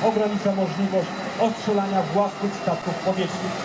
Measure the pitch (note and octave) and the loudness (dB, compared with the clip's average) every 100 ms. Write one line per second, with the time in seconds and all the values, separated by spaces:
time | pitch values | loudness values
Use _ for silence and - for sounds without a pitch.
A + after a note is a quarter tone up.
0 | A3 G#3 G#3 G3+ G3+ G3 F#3 D#3 G3 F#3 | 4 2 0 2 0 2 0 0 0 0
1 | E3 - - - A3+ - - G3+ G3 G3 | 0 -4 -6 0 0 0 0 2 2 0
2 | D#3+ F3 G3+ - G3+ - - D#3+ F#3 E3+ | 2 2 0 0 -4 -2 -2 0 -2 -2
3 | F#3 F#3 F3 - F#3 - | 0 0 -2 -2 -4 -4